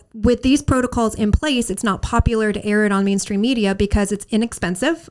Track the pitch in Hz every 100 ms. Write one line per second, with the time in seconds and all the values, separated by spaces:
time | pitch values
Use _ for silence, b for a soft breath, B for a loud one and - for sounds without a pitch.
0 | _ 226 240 240 254 285 - 262 247 240
1 | 220 226 214 - 302 247 233 196 226 190
2 | - 233 - 226 214 202 208 208 208 196
3 | 196 196 - 202 226 247 202 196 202 214
4 | 196 196 - 214 226 - 170 185 269 330
5 | -